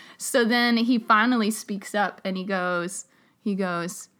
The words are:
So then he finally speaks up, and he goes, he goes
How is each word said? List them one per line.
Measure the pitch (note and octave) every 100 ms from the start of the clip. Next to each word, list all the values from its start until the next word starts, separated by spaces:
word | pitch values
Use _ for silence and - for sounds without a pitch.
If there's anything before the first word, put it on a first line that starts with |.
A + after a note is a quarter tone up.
| - -
So | - C4 A3+
then | A#3+ A#3+ A#3
he | A#3 A#3+
finally | A#3 G#3+ A#3+ B3 G#3
speaks | G#3+ - G3 - G#3
up, | F#3 -
and | F#3+ F#3+
he | F#3
goes, | F#3+ F3+ F3 F3 - - _ _ _
he | G#3+ G3
goes | F#3 E3+ F3 - -